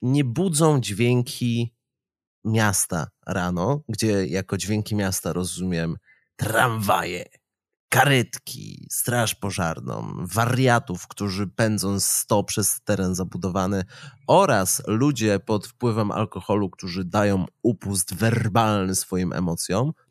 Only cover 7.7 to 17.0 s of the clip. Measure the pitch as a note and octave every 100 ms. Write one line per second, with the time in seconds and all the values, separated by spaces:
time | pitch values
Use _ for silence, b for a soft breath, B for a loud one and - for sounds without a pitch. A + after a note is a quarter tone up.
7.7 | _ _ B2+ C#3 C3 - - - - -
8.7 | - - - - A#2+ A2 - G2+ F#2 E2
9.7 | D#2+ B1+ A1 G#1+ G1+ F2 G#2+ A#2 A#2 B2+
10.7 | A#2+ - F2+ - - G2+ F#2 F#2+ - A2
11.7 | G#2+ F#2+ G2 - - - G#2 - - G2
12.7 | - - G2 F#2 F2+ F2+ F2+ F#2 F#2 F#2
13.7 | G2+ F#2 B B B - D#3+ F#3+ G#2+ F#2
14.7 | - - A2 D3 B2+ A2 G2+ - G#2 -
15.7 | - A#2+ A2 G2+ - A2 F#2 - G#2 G2
16.7 | - F#2 F2+